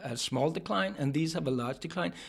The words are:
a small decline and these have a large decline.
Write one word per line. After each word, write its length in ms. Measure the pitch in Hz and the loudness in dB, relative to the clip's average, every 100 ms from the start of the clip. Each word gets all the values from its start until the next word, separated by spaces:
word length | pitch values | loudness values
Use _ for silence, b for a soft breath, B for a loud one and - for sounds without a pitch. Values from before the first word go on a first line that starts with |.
a 140 | 123 117 | -6 -2
small 340 | - 131 147 | 0 2 2
decline 440 | 165 175 202 190 208 | 2 0 0 0 0
and 160 | 139 | 2
these 200 | 139 160 | 2 2
have 120 | 170 143 | 0 0
a 40 | |
large 280 | 127 120 139 | 2 0 -4
decline. 340 | 165 185 175 - | -4 -2 -2 -4